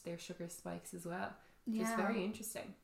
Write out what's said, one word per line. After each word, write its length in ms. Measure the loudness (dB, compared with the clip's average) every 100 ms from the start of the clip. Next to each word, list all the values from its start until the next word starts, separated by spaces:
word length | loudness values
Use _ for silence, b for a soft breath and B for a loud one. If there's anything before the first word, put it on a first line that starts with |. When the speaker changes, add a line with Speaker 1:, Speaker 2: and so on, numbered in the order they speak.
Speaker 1:
their 140 | -6 -6
sugar 300 | -6 -6 -6
spikes 440 | -6 -4 -4 -6
as 140 | -6 -4
well, 240 | -2 -2 -6 b b 0
which 140 | 4
is 60 | 4
Speaker 2:
Yeah. 80 | 6
Speaker 1:
very 280 | 6 4
interesting. 500 | 2 0 -4 -4 -6 -10